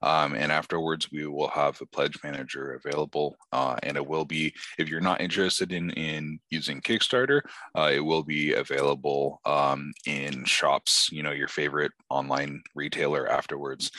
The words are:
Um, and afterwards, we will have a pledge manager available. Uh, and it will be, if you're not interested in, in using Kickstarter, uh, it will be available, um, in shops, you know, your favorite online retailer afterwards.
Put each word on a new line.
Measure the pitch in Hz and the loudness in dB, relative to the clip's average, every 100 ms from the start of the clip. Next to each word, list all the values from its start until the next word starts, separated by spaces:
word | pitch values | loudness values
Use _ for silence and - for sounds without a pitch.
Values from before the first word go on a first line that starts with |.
Um, | 76 78 73 71 | 2 4 4 2
and | 76 | 2
afterwards, | 78 - 85 80 80 - | 0 0 -2 0 -2 -4
we | 76 76 | -6 -4
will | 73 71 | -2 0
have | 73 73 - | 2 0 0
a | - | -6
pledge | 73 73 - 73 | -2 -2 -2 -8
manager | 69 65 69 67 | -8 -8 -8 -8
available. | 64 71 73 73 73 73 - - | -6 -4 -2 0 0 -2 -4 -4
Uh, | - 65 120 | 0 0 0
and | - 71 | -2 -2
it | 71 | -2
will | 78 73 | -2 0
be, | 78 76 - - - | -2 -2 -4 -6 -4
if | 78 | -2
you're | 80 | 0
not | 92 - | 0 0
interested | 87 98 92 - 90 | 0 2 2 0 -2
in, | 87 85 | -2 -4
in | - 78 78 76 78 - | -4 -4 -4 -6 -8 -6
using | 80 76 69 | -6 -4 -4
Kickstarter, | - 113 - 127 127 143 - - - | 0 2 2 2 4 4 2 -10 -6
uh, | 80 76 | 2 4
it | 69 | 4
will | 78 80 | 4 2
be | 76 76 73 | 2 0 2
available, | - 71 69 71 71 71 69 69 - - | 2 0 2 2 2 0 0 0 -2 0
um, | 73 69 69 71 - - | 4 4 2 -4 -8 -6
in | 71 71 65 | -4 -4 -2
shops, | - - 71 71 - - - | 0 4 4 4 4 2 2
you | 78 | 0
know, | 76 | -4
your | 71 76 | -2 -4
favorite | 76 73 73 73 - - | -2 0 0 -2 -4 -4
online | 67 67 67 71 71 - 73 | -2 0 -2 -2 -8 -10 -8
retailer | 71 71 73 73 64 | -4 0 0 2 0
afterwards. | 67 - 71 71 65 64 | 0 -2 -6 -8 -6 -6